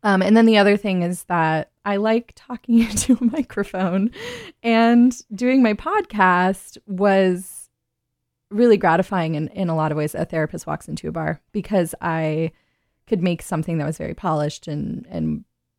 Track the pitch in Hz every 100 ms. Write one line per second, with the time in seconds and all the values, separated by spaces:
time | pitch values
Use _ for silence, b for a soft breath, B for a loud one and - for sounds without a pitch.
0 | 208 190 190 220 226 214 202 202 208 185
1 | 175 180 - 175 160 160 - _ 202 202
2 | 220 226 233 - - 247 - 233 226 208
3 | - 240 240 294 247 - 202 185 190 185
4 | 214 320 466 494 427 - 233 226 233 240
5 | 247 247 - 202 247 269 233 208 311 415
6 | - 208 185 180 185 190 - - - 185
7 | 202 190 185 180 185 - - _ _ _
8 | _ _ _ _ _ 208 240 202 175 170
9 | - 190 160 156 156 - 180 160 156 151
10 | 151 - 160 165 151 165 - 151 - 156
11 | 160 156 156 156 _ 214 - 202 165 -
12 | 170 160 160 156 160 - _ _ _ _
13 | _ 208 180 170 - 160 156 165 147 160
14 | 165 - 185 156 147 - - 147 143 -
15 | - 85 80 76 - _ _